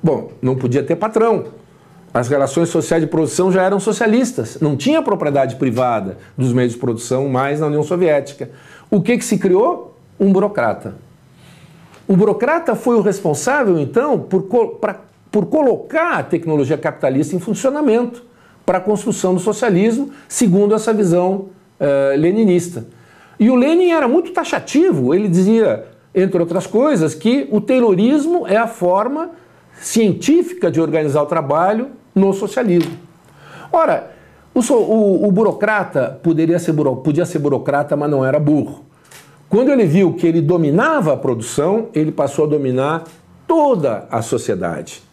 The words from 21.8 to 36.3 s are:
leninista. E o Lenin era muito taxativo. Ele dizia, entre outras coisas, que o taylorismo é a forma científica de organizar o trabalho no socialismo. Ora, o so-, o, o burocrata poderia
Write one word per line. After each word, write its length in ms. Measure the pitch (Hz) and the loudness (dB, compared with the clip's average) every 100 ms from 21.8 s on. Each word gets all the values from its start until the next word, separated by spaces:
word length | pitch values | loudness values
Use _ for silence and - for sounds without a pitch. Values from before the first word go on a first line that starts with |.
| 143 139 139 139 | 0 2 2 2
leninista. 680 | 165 208 220 175 170 - 113 - - - - _ | 2 2 4 2 0 -10 -14 -20 -20 -20 -20 _
E 100 | 214 | 2
o 60 | 254 | 4
Lenin 340 | 269 339 359 | 4 4 4
era 180 | 330 262 | 2 2
muito 240 | 302 349 | 0 0
taxativo. 840 | - 311 226 - 285 370 160 123 175 | -4 -2 -6 -2 2 2 2 2 0
Ele 120 | 214 | 2
dizia, 580 | 175 190 226 202 107 - - _ | 2 4 4 2 0 -8 -20 _
entre 260 | - 185 175 | 0 0 0
outras 280 | 170 175 175 | 0 -2 -2
coisas, 480 | 208 294 247 156 - | 0 2 2 0 0
que 320 | 214 269 269 | 0 0 0
o 80 | 214 | -2
taylorismo 840 | - 254 240 185 226 302 294 349 254 | 2 2 4 4 2 2 0 -2 0
é 80 | 202 | 0
a 120 | 226 | 0
forma 640 | - 175 185 233 294 349 - _ _ _ - | -2 0 0 0 -4 -8 -14 _ _ _ -16
científica 880 | - 220 220 - - 320 349 - 175 | -4 0 2 0 2 2 2 -2 -2
de 100 | 147 | 0
organizar 440 | 160 160 151 147 | 0 0 0 0
o 20 | 147 | 0
trabalho 640 | 165 143 147 180 220 262 - _ | -2 0 0 2 0 -6 -12 _
no 200 | - 196 | 0 0
socialismo. 580 | 190 202 254 240 175 156 - - _ _ - - - - | 0 -4 -2 0 0 0 -8 -20 _ _ -20 -20 -20 -2
Ora, 400 | 349 311 160 - - - - _ | 0 2 0 -6 -20 -20 -20 _
o 80 | 254 | -4
so-, 140 | 233 247 | 0 2
o, 520 | 196 220 202 180 208 | 2 2 2 2 2
o 40 | |
burocrata 880 | 185 214 - 208 214 185 143 120 - | 2 0 0 -2 -2 -2 -2 -2 -2
poderia 380 | 170 | -2